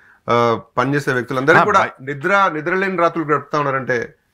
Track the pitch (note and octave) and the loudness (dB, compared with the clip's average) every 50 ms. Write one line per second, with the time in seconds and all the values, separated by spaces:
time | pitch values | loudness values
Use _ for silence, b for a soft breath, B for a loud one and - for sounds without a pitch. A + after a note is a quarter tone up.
0 | b b b b b - A#2 A#2+ A#2+ A#2 A2+ G2+ - _ - - B2 C3+ C#3+ D3 | b b b b b 0 2 2 4 2 2 0 -4 _ -2 -2 0 0 0 -2
1 | C#3+ D3 C3 B2 A#2 - C#3 B2+ C3 D3 E3+ E3 E3+ G#3 G3+ G3 D3+ A2 - - | -2 -2 -2 -2 -2 -4 -4 -2 2 4 4 4 4 4 2 2 0 0 -4 -10
2 | C3 C3+ C#3+ C#3 C3+ F3+ G3+ G3+ G3 F#3 D#3 D3+ D3 E3+ F3+ F#3+ G3 F#3+ F#3+ E3+ | -12 -10 -10 -6 -2 0 2 2 2 2 0 -2 -4 -2 -2 -2 -2 -2 0 0
3 | E3+ E3 E3 E3+ D#3 D3 D3+ C#3 C#3 - - D3+ C#3+ C#3 C3 C3+ B2+ B2 B2+ A#2 | 0 0 0 -2 -2 0 -2 -2 -2 -2 -2 -2 0 0 -2 -2 -2 -2 -4 -4
4 | - - - _ _ _ | -4 -8 -12 _ _ _